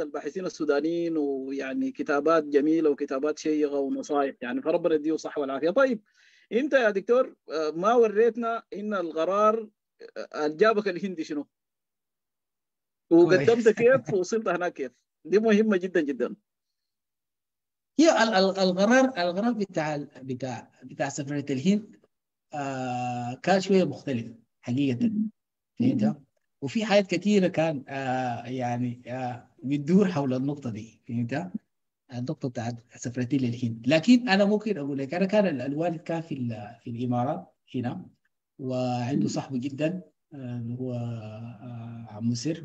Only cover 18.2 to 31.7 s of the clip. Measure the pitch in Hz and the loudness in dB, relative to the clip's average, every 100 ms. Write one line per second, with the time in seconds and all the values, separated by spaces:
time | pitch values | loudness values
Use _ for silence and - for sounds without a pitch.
18.2 | 226 190 190 190 190 180 208 254 262 185 | 4 4 2 2 2 4 4 6 4 2
19.2 | 175 175 233 220 196 170 151 147 139 - | -2 0 -2 -2 -4 -4 -4 -4 -8 -12
20.2 | 135 127 131 123 - _ 127 151 139 - | -10 -8 -8 -8 -12 _ -14 -6 -6 -6
21.2 | 139 147 139 131 180 208 - - _ _ | -6 -6 -4 -2 0 -2 -4 -20 _ _
22.2 | _ _ _ 151 139 131 127 123 123 120 | _ _ _ -10 -6 -6 -6 -4 -6 -6
23.2 | 120 127 - 190 185 190 160 123 - 120 | -8 -4 0 2 4 2 2 -2 -6 -6
24.2 | 117 - _ _ - 123 139 120 - - | -6 -16 _ _ -4 0 0 0 0 0
25.2 | 220 - _ _ _ - - - 143 147 | -4 -6 _ _ _ -2 0 2 0 -2
26.2 | _ _ _ - 139 233 214 202 196 170 | _ _ _ -12 -6 -4 2 2 2 0
27.2 | 196 208 180 - 160 143 - 135 135 127 | 2 4 4 2 -2 -2 -8 -6 -4 -2
28.2 | 127 117 120 127 120 120 123 117 - 127 | -2 -6 -8 -6 -4 -2 -4 -6 -10 -8
29.2 | 127 120 - _ 127 143 143 190 185 165 | -8 -10 -16 _ -4 -2 4 4 4 0
30.2 | 139 131 139 143 123 104 110 _ - 117 | -2 -2 -2 -6 -8 -10 -12 _ -8 -6
31.2 | 120 131 180 - _ | -4 -4 -6 -10 _